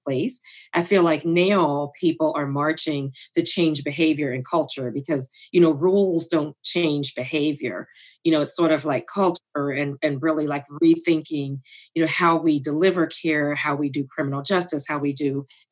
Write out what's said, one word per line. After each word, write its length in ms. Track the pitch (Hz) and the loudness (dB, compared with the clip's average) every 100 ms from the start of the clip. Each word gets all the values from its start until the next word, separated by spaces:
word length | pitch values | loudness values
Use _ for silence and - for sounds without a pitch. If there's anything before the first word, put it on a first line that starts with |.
| - | -4
place. 340 | 131 214 - - - - | -2 -2 -6 -14 -20 -6
I 100 | 180 | -4
feel 200 | 175 196 | 2 4
like 240 | 170 151 165 | 4 2 2
now 640 | 175 185 202 156 143 143 - | 2 4 4 2 0 -4 -2
people 320 | 175 156 156 | -2 2 0
are 120 | 156 143 | 0 -2
marching 640 | 139 151 160 - 143 139 - - | 0 -2 -2 -2 -4 -4 -8 -4
to 80 | - | -2
change 420 | 165 - 165 147 | 0 2 2 0
behavior 480 | 139 143 160 147 143 | -4 0 2 2 -2
and 100 | 127 | -4
culture 480 | 127 170 151 - 123 | -2 -2 -2 -6 -6
because, 380 | 127 139 143 131 - - | -6 -4 -4 -4 -14 0
you 80 | 180 | 4
know, 100 | 170 | 4
rules 580 | 139 180 196 190 165 160 | 4 2 4 2 0 0
don't 280 | 160 147 - | -2 -2 -8
change 520 | - 180 165 147 135 | -6 -2 0 0 -4
behavior. 760 | - 127 156 151 143 120 92 - _ - _ | -6 -4 -2 0 -2 -6 -8 -12 _ -20 _
You 80 | 165 | 2
know, 80 | 156 | 2
it's 160 | 147 - | 2 2
sort 160 | 165 | 2
of 140 | 151 147 | 2 0
like 200 | 131 - | -4 -4
culture 640 | 202 185 175 - 147 143 139 | 0 0 0 -6 -4 -2 -2
and, 220 | 143 139 | -4 -2
and 200 | 156 139 | -2 0
really, 240 | 160 156 147 | 0 0 -2
like, 180 | 143 139 143 | -4 -8 2
rethinking, 800 | 165 165 170 160 151 151 139 139 - - - | 4 4 2 0 0 -4 -4 -6 -12 -20 -8
you 80 | 165 | -2
know, 60 | 156 | 0
how 300 | - 175 165 | 2 2 4
we 200 | 165 147 | 2 0
deliver 480 | 143 147 185 175 160 | 0 2 2 2 -2
care, 480 | - 165 151 147 | -2 -2 0 0
how 200 | 147 151 | -2 -2
we 160 | 143 143 | -2 -2
do 140 | 139 | -4
criminal 360 | 135 - 143 139 | -6 -6 -4 -4
justice, 460 | 139 185 175 151 - | -2 -2 -2 -6 -6
how 80 | 147 | -4
we 160 | 143 | -4
do 320 | 139 143 139 139 - _ | -2 -2 -4 -8 -16 _